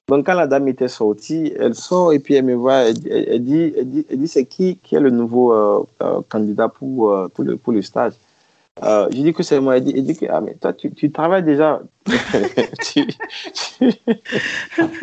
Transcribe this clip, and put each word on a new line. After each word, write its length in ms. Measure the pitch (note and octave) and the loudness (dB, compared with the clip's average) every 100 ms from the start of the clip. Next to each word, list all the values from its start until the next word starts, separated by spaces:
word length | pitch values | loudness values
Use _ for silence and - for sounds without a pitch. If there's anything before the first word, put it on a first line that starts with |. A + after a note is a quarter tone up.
| - | -2
Donc, 180 | C#3 C#3 | 0 2
quand 80 | F3+ | 0
la 100 | D3+ | 2
dame 220 | C#3 C#3 | 2 0
était 200 | B2+ B2+ | -2 -4
sortie, 640 | - G#2+ G#2+ - D#3+ D3+ - | -2 -2 -2 -4 -4 -4 -2
elle 140 | A#2+ | -2
sort 400 | A#2 - F3+ F3 | -2 -2 2 4
et 60 | D3+ | 2
puis 160 | C#3 C#3 | 2 2
elle 100 | C3 | 2
me 80 | |
voit, 220 | B2 B2+ C3+ | 2 2 4
elle, 120 | A#2 A2+ - | 4 0 -2
elle, 160 | A2 - | -2 0
elle 160 | A2+ | -2
dit, 300 | B2 D3+ E3 - | 0 0 0 -2
elle 140 | B2+ | -4
dit, 160 | C#3 D3+ | -4 -4
elle 100 | C3 | -4
dit, « 80 | D#3 | -2
C'est 180 | D3 B2+ | 0 -2
qui, 320 | - F#3 F3+ | 0 -2 -2
qui 180 | _ D3+ | _ 2
est 40 | |
le 100 | C#3 | 2
nouveau, 420 | A#2+ A#2 A#2+ B2 | 2 2 2 4
euh, 320 | A2 G#2 G2+ - - | 4 4 2 -2 -4
euh, 180 | F2+ F#2 - | -4 -4 -4
candidat 380 | A2 G#2+ G#2 A2+ | -4 -2 0 -2
pour, 440 | - C3+ C3 A2 | -4 -8 0 2
euh, 160 | G2 F2+ | 2 -2
pour 160 | - | -4
le, 140 | C3+ A#2+ | -4 -4
pour 160 | - | -2
le 80 | A2 | -2
stage ? » 300 | G2 A2+ B2 - _ _ _ _ _ - | -2 -2 -2 -4 _ _ _ _ _ -6
Euh, 240 | - G#2+ G2 | 0 2 2
je 120 | A#2+ | 0
dis 120 | D3+ | 0
que 80 | D#3+ | 0
c'est 180 | E3+ C#3+ | 0 2
moi. 160 | C3+ B2+ | 4 2
Elle 80 | C3 | 2
dit, 80 | C3+ | 0
elle 80 | |
dit 120 | C3+ D#3+ | -2 -4
que, « 100 | - | -2
Ah, 120 | D#2+ | -2
mais 120 | - - | -4 -4
toi, 180 | F#3+ | -6
tu, 180 | - - | -4 -8
tu 180 | - D3 | -4 -4
travailles 340 | D3+ D#3+ F#3+ | 0 0 2
déjà. » 380 | D#3+ C#3+ D#3 C3+ - _ - | 2 2 2 0 -6 _ -4
<laughs> 0 | B3 - C#3+ F#4 - A3+ - | -4 0 -2 0 -2 -4 -4
Tu, 240 | A4+ - C#4 | -4 -2 -2
tu 800 | - - - - - - - B3+ - - A3+ - - - - - - E4 - | -4 -12 -12 -12 -12 -12 0 0 0 -2 -4 -4 -6 -6 -8 -6 -4 -4 -4